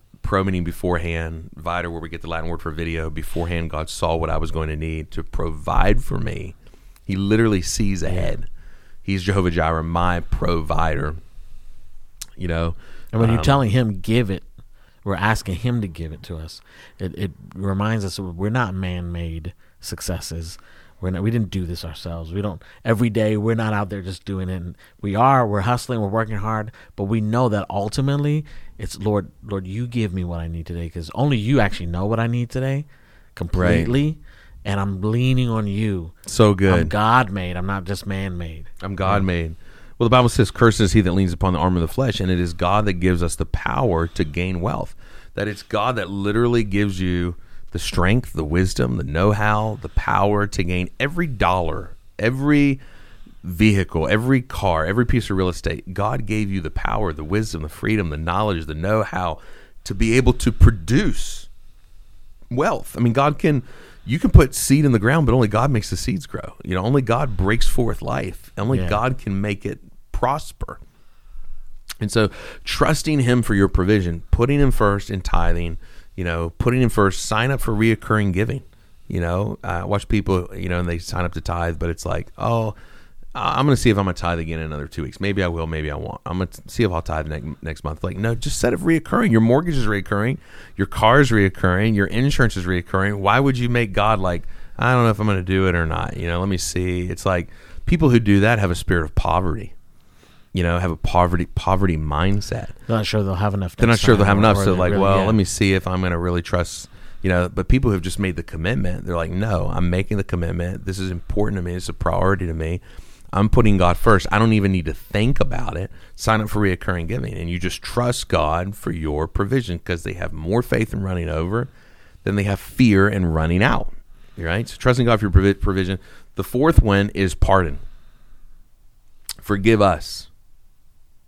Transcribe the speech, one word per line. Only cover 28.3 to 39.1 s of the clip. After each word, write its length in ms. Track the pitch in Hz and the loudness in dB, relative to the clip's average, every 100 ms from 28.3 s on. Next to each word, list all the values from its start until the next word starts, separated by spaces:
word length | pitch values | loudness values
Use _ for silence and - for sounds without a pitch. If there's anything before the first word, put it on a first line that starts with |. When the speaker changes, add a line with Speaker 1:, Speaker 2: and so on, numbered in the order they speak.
| 151 151 - - - | -2 -4 -12 -16 -10
Speaker 2:
it's, 180 | 104 - | -10 -6
"Lord, 320 | 101 104 82 - | -2 -2 -4 -12
Lord, 240 | 110 98 92 | -8 -8 -6
you 200 | 101 123 | -6 -6
give 260 | 120 104 | -4 -4
me 100 | 92 87 | -4 -6
what 140 | 85 | -6
I 80 | 82 | -6
need 180 | 82 80 | -8 -8
today," 240 | 85 85 | -8 -8
'cause 220 | 87 80 | -8 -8
only 240 | - 143 127 | -2 0 0
you 220 | 104 139 | 2 2
actually 240 | 104 - 85 | 2 -2 -4
know 200 | 87 101 | -4 -2
what 140 | 113 | -2
I 80 | 117 | -2
need 220 | 120 120 | -2 -4
today 360 | 135 131 135 151 - _ - - - | -4 -4 -4 -8 -16 _ -20 -18 -10
completely. 680 | 85 92 90 85 82 127 147 | -4 0 2 2 2 2 0
Speaker 1:
Right. 100 | 156 - - - - 104 | -2 -12 -20 -20 -14 -6
Speaker 2:
And 120 | 98 | -4
I'm 200 | 98 95 | -4 -4
leaning 480 | 104 117 127 127 123 | -2 0 2 2 2
on 200 | 113 104 | 0 -2
you. 460 | 98 110 95 82 - - | -2 -2 -2 -6 -14 -4
Speaker 1:
So 300 | - 107 98 | 6 6 6
good. 180 | 95 | 4
Speaker 2:
I'm 140 | 87 78 | 4 2
God-made. 680 | 104 110 123 110 98 90 90 | 0 4 4 2 -4 -6 -4
I'm 120 | 90 | -4
not 160 | 98 | -4
just 240 | 90 98 104 | -6 -8 -6
man-made. 580 | 95 98 87 85 80 76 - | -6 -6 -6 -8 -10 -14 -10
Speaker 1:
I'm 140 | 95 95 | -8 -4
God-made. 580 | 95 | 0